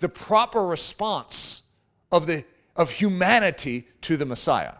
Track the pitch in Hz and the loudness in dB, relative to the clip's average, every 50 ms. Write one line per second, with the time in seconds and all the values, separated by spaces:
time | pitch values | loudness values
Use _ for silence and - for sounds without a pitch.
0 | - - - - - - 214 214 240 240 - 226 196 180 165 151 - - - - | -6 -6 -6 -6 -4 2 2 2 2 2 0 0 0 0 -2 -4 -4 -6 -6 -4
1 | 208 220 196 139 - - - - - - - - _ _ _ _ _ _ _ _ | -4 -2 -2 -4 -4 -4 -4 -2 -2 -4 -6 -8 _ _ _ _ _ _ _ _
2 | _ - 170 175 156 160 165 151 - _ _ _ _ _ - - 170 120 117 - | _ 2 2 2 2 2 -2 -4 -4 _ _ _ _ _ -2 0 0 0 0 0
3 | 202 208 190 180 185 190 233 233 208 180 151 - - 143 120 123 120 _ _ _ | 0 0 2 2 2 4 4 4 4 2 0 -2 -4 -6 -6 -6 -8 _ _ _
4 | - - 160 143 147 131 120 - - 170 135 101 76 57 - - | -4 -2 0 0 0 -2 -4 -2 0 2 2 2 0 -4 -8 -16